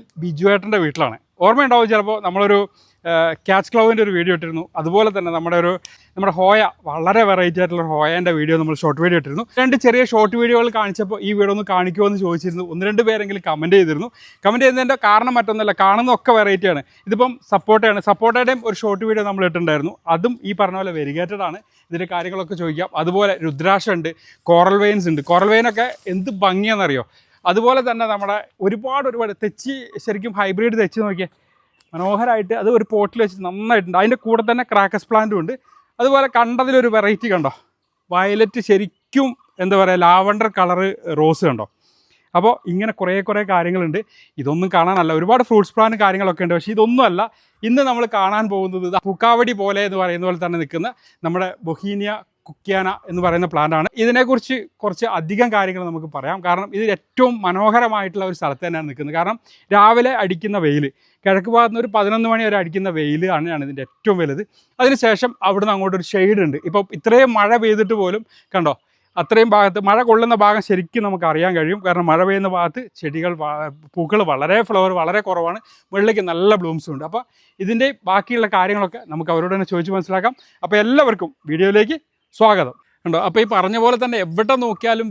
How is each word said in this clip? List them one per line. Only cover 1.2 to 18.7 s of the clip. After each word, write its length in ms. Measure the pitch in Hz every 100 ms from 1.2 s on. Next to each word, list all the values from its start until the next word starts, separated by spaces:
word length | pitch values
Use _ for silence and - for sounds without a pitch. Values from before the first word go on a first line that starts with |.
| _ - 185
ഓർമ്മയുണ്ടാവും 420 | 240 277 240 226
ചിലപ്പോൾ, 260 | 220 202 214 202
നമ്മളൊരു, 340 | 185 202 202 196 _ _ _ 170
ഏഹ്, 280 | 165 165 160 -
ക്യാച്ച് 220 | 190 190
ക്ലൗവിൻ്റെ 300 | 233 220 226 208
ഒരു 80 | 180
വീഡിയോ 180 | 175 175
ഇട്ടിരുന്നു. 280 | 165 160 - 175
അതുപോലെ 300 | 156 196 220 196
തന്നെ 140 | 175 165
നമ്മുടെ 220 | 165 175
ഒരു, 100 | 175 180 - - _ -
നമ്മുടെ 180 | 190 170
ഹോയ, 240 | 185 214 202 - 170
വളരെ 340 | 151 170 214 214
വെറൈറ്റി 300 | 185 175 170
ആയിട്ടുള്ള 200 | 180 175
ഒരു 80 | 165
ഹോയേൻ്റെ 400 | 151 151 170 180 160
വീഡിയോ 180 | 151 160
നമ്മൾ 140 | 160 151
ഷോർട്ട് 200 | 160 143
വീഡിയോ 160 | 175 170
ഇട്ടിരുന്നു. 240 | 139 147 240 -
രണ്ട് 160 | 262 254
ചെറിയ 180 | 247 240 254
ഷോർട്ട് 240 | 226 214 233
വീഡിയോകൾ 260 | 233 240 240 220
കാണിച്ചപ്പോൾ 420 | 208 190 196 208 196
ഈ 20 | 208
വീട് 140 | 202
ഒന്ന് 120 | 202 202
കാണിക്കുമോ 340 | 185 180 175 202
എന്ന് 100 | 202
ചോദിച്ചിരുന്നു. 420 | 185 170 180 170 180
ഒന്ന് 140 | 165 190
രണ്ട് 120 | 208 220
പേരെങ്കിലും 340 | 220 202 202 175
കമന്റ് 280 | 151 165 196
ചെയ്തിരുന്നു. 300 | 175 151 233 - - _ 196
കമന്റ് 200 | 233 262
ചെയ്യുന്നതിൻ്റെ 320 | 254 254 269 208
കാരണം 300 | 214 247 240
മറ്റൊന്നുമല്ല, 360 | 220 220 214 185
കാണുന്നതൊക്കെ 500 | 190 208 247 226 - 226
വെറൈറ്റിയാണ്. 440 | 202 190 190 151 - _ -
ഇതിപ്പം 260 | 208 254 240 _
സപ്പോട്ടയാണ്. 500 | 196 - 220 220 202 208
സപ്പോട്ടയുടെയും 520 | 196 226 233 247 262
ഒരു 100 | 226